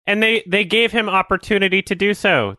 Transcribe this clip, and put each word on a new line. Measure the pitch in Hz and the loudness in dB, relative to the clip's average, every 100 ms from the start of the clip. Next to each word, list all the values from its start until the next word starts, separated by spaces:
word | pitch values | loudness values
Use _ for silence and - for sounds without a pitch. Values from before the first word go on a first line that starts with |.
| - | -4
And | 208 | 0
they, | 220 226 180 | 0 0 -2
they | 196 185 | -2 0
gave | 220 233 | 0 0
him | 233 214 | 0 0
opportunity | 190 - 185 - 202 196 190 | 0 0 -2 0 0 2 0
to | - 185 | -2 -2
do | 202 208 | 0 0
so. | 202 151 101 | 2 2 0